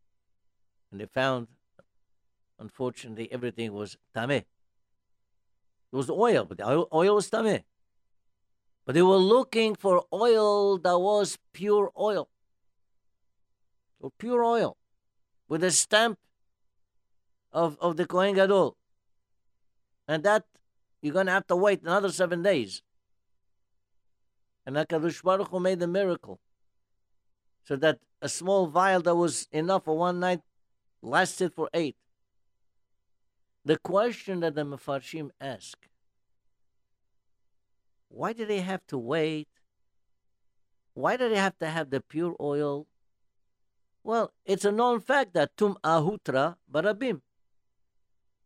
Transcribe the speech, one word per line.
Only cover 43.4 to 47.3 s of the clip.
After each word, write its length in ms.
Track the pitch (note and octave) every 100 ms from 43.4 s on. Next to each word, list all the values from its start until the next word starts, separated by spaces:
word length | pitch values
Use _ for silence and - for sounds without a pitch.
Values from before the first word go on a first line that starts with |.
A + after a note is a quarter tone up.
| _ _ _ _ _ _
Well, 300 | - A3+ G3+ _
it's 200 | - F#3+
a 80 | G3+
known 260 | G#3+ B3 A#3+
fact 360 | - C#4 A3
that 220 | E3 C#3+ -
tum 200 | G#3 F#3+
ahutra 720 | D#3 E3 D#3 G#3 - C3 D#3 E3+ _
barabim. 500 | C#3+ G3 G#3 C4 D3+ _